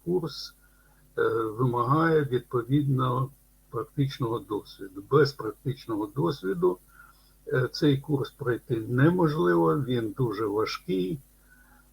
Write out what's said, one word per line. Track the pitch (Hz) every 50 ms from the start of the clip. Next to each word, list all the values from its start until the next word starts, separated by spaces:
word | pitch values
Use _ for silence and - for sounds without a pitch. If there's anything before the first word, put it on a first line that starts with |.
| -
курс, | 170 180 180 160 151 - - - - - _ _ _ _ _ _ _ _ _ _ _ _ 120
е, | 117 110
вимагає | 110 117 113 110 104 113 131 123 117 120 117 123 143 160 165 165 160 156 143
відповідно | 131 127 117 - - - 120 113 123 139 151 143 139 135 131 131 127 123 131 135 135 - _ _ _ _ _ _ _
практичного | - 113 110 - - 147 139 139 - - 123 113 113 113
досвіду. | - - 107 - - - - - 98 95 - 101 101 -
Без | 131 151 143 139
практичного | - - 113 107 - - - 135 - - - - 113 101 107
досвіду, | 104 - 139 165 165 139 - - 95 95 - - 180 185 - _ _ - - - - _ _ _ _ _ _ -
е, | - 139 131 127 117
цей | - - 165 147 139 135
курс | - - 147 127 110 -
пройти | - - - 123 117 - - - 123
неможливо, | 113 110 113 120 127 139 170 180 180 170 151 147 160 175 175 175 170 165 160 160 151
він | 135 127 127 120 110 107
дуже | 98 - 127 110 101 101 113
важкий, | 101 101 107 107 - - - - - 185 185 180 185 165 139 - _ _ _ _ _ _ - _ _ - _ _ _